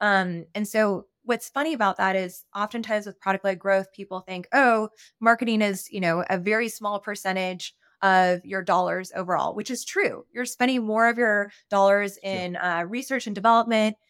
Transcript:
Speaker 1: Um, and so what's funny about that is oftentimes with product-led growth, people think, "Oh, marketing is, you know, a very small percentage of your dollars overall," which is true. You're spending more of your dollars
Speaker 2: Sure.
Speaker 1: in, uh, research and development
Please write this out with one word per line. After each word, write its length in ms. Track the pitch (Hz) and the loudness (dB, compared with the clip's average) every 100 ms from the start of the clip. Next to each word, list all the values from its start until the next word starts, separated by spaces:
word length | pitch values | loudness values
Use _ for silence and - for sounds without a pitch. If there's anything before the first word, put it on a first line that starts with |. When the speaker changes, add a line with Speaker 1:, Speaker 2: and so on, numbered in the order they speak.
Speaker 1:
Um, 460 | 208 196 185 170 160 | 2 2 2 -4 -8
and 120 | 208 208 | -6 -2
so 380 | 220 214 190 - _ | 2 2 0 -8 _
what's 240 | 226 233 - | -6 -6 -4
funny 240 | 277 311 | -4 -4
about 220 | 277 202 - | 0 0 0
that 160 | 190 190 | 0 0
is 280 | 180 - - | -4 -10 -14
oftentimes 520 | 202 214 233 220 214 202 | -6 -6 -6 -4 -4 -6
with 120 | - | -6
product-led 380 | 196 196 196 190 | -4 -2 -2 -2
growth, 340 | 196 196 190 | 0 0 0
people 280 | - 196 185 | -10 -12 -12
think, 280 | 185 185 180 | -10 -12 -2
"Oh, 380 | 277 254 220 214 - - _ | 2 4 4 0 -8 -20 _
marketing 420 | 226 233 233 220 | 2 4 2 2
is, 260 | 208 190 - | 0 -2 -8
you 100 | 196 | -2
know, 240 | 175 170 - | 0 0 0
a 80 | 185 | -2
very 300 | 185 220 233 | 0 0 -2
small 320 | - 208 202 | -4 -6 -4
percentage 720 | 208 202 190 190 185 180 - - _ _ | -6 -6 -4 -4 -4 -6 -12 -16 _ _
of 420 | 196 185 185 180 | 4 6 4 2
your 180 | - 190 | -4 -6
dollars 500 | 180 180 180 175 185 | 0 2 2 -2 -6
overall," 400 | - 180 165 143 | -8 -2 0 -2
which 160 | 196 208 | -4 -6
is 140 | 240 | -8
true. 420 | - 381 403 - - | -4 -2 -2 -2 -10
You're 120 | 233 247 | -8 -8
spending 380 | - 247 254 | -2 0 0
more 240 | 214 220 233 | 0 2 2
of 80 | 226 | 4
your 340 | 233 208 202 - _ | 2 2 -2 -10 _
dollars 480 | 202 196 202 202 196 196 | 4 6 4 2 -6 -6
Speaker 2:
Sure. 120 | 185 | -6
Speaker 1:
in, 140 | 180 180 | -6 -4
uh, 280 | 180 170 175 | -2 -2 -4
research 380 | 240 262 262 226 | -6 -4 -4 -4
and 60 | 202 | 0
development 600 | 226 226 226 220 214 214 _ | 4 4 4 2 2 -2 _